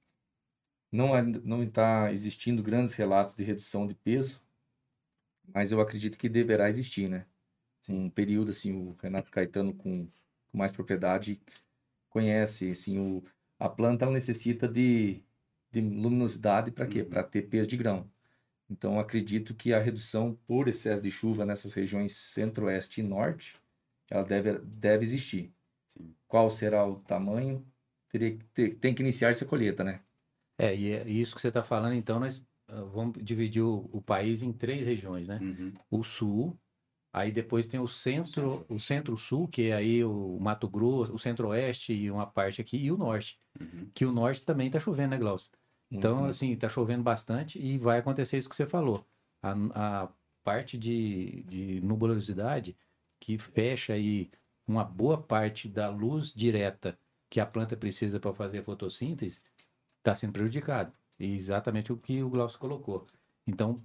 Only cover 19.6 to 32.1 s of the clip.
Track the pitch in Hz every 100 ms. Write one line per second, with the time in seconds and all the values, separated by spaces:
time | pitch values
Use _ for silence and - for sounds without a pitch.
19.6 | 120 113 110 113 - 110 117 113 - 120
20.6 | 131 117 107 104 101 - 110 107 104 101
21.6 | 101 - - 101 101 - - - 110 110
22.6 | 104 95 95 - 107 98 117 160 - -
23.6 | _ _ _ _ _ 104 98 101 104 101
24.6 | - - 104 107 113 135 - 92 87 _
25.6 | _ _ _ - 82 - _ 113 113 107
26.6 | 104 104 101 98 - 98 98 110 135 135
27.6 | - _ _ _ _ 113 113 110 - -
28.6 | 113 - 131 127 135 123 120 117 - 143
29.6 | 107 92 95 95 - _ _ _ _ -
30.6 | 110 98 101 107 117 107 117 - 123 120
31.6 | - 117 113 123 113